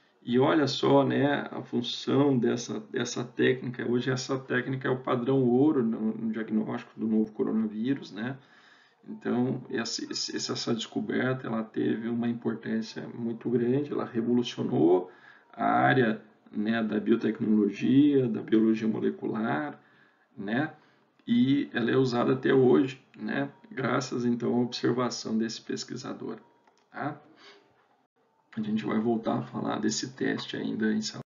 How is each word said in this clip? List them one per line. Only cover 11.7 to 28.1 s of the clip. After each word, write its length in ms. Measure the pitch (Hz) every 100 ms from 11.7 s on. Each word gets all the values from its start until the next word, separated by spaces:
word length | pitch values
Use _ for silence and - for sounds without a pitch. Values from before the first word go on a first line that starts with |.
| - - 117 117
uma 200 | 120 120
importância 800 | 117 117 110 113 110 110 - 117
muito 400 | 120 117 113 123
grande, 440 | 120 120 135 147
ela 120 | 110
revolucionou 1040 | 110 113 117 120 120 - - 127 160 180 - - - - _
a 120 | -
área, 560 | 107 117 127 135 113 110 - _ _
né, 320 | - 104 113
da 160 | 110 104
biotecnologia, 1300 | 101 113 113 107 113 107 101 - - 131 147 139 123
da 160 | 110
biologia 460 | 85 110 110 110 110
molecular, 920 | 104 110 107 - 107 113 147 147 139 _ _ _ _ _ -
né? 380 | 98 120 156 - _ _ _ _ -
E 400 | 120 131 143 -
ela 180 | 117 117
é 60 | 131
usada 380 | 131 120 135
até 200 | 131 143
hoje, 500 | 135 127 151 135 - _ -
né? 340 | 107 123 139 - -
Graças, 560 | 131 123 127 131 135
então, 300 | 120 120 117
à 60 | 120
observação 760 | 123 - 127 123 120 - 113 110
desse 240 | 113 -
pesquisador, 760 | - - - - 113 107 - - - _ _ _ _
tá? 300 | 104 135 151 - _ - - _ _ _ _ _